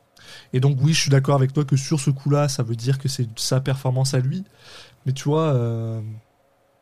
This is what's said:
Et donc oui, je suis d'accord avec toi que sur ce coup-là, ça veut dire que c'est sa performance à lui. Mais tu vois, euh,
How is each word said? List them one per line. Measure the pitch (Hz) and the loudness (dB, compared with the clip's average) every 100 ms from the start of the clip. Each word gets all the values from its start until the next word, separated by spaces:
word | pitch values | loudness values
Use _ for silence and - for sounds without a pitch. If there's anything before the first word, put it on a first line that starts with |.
| _ _ - - - | _ _ -20 -20 -4
Et | 127 | 0
donc | 139 135 | 2 4
oui, | 147 | 2
je | 160 | 2
suis | - | 4
d'accord | 135 135 143 | 4 4 2
avec | 131 | 2
toi | 151 | 0
que | 139 135 | 0 0
sur | - 156 | 0 -2
ce | 151 | 0
coup-là, | 135 143 143 147 | -2 0 2 2
ça | - | -2
veut | 113 117 | -4 -4
dire | 120 135 | -2 -2
que | 135 | -2
c'est | 131 113 110 | -4 -6 -6
sa | - 131 | -2 0
performance | 135 135 131 127 135 | 0 -2 -2 0 0
à | 131 | 0
lui. | 131 180 196 _ - - - _ 131 | 0 -2 -8 _ -20 -20 -20 _ -6
Mais | |
tu | 131 | -4
vois, | 147 151 160 | 0 0 2
euh, | 127 117 117 113 113 107 110 - _ _ _ _ _ | 2 0 -2 -4 -6 -8 -12 -18 _ _ _ _ _